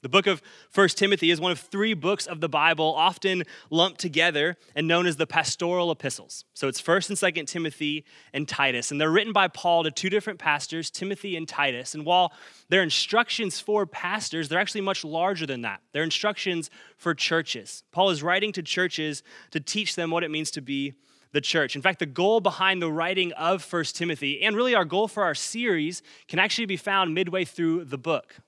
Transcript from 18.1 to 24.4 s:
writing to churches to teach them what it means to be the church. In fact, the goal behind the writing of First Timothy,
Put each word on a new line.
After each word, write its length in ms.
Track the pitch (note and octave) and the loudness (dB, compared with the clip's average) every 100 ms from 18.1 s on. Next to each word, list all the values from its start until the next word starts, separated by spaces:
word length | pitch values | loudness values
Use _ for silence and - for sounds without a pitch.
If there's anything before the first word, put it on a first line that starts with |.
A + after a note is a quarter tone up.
| D#3+ | 2
writing 280 | D3+ F3+ G#3 | 0 0 0
to 100 | F#3+ | -4
churches 580 | D#3+ - F3+ - D#3 C#3+ - - - | -4 0 0 0 -6 -6 -12 -20 -8
to 80 | D#3+ | -8
teach 360 | C#3 G#3 G3+ - | -4 -4 -4 -4
them 140 | E3 | -2
what 140 | E3 | -2
it 80 | E3+ | -2
means 180 | D3+ D#3 | -4 -6
to 120 | - | -8
be 320 | C3 C#3 C#3 B2+ _ _ _ | -6 -4 -4 -8 _ _ _
the 100 | D3 | -4
church. 340 | C3+ E3 C#3 C#3+ | 0 0 0 0
In 80 | |
fact, 160 | D#3+ F#3 | 0 0
the 80 | E3 | -4
goal 340 | C3 F#3 A3+ | 0 4 4
behind 400 | F#3+ E3 F#3+ F#3 | 2 2 2 2
the 100 | E3+ | 0
writing 420 | D#3 E3+ F#3+ F3+ | 0 0 0 -2
of 300 | E3 E3 F#3+ | 0 0 0
First 340 | - F3 D#3 - | -2 -4 -4 -4
Timothy, 440 | E3+ D3+ C#3+ D3 | -4 -2 -4 -2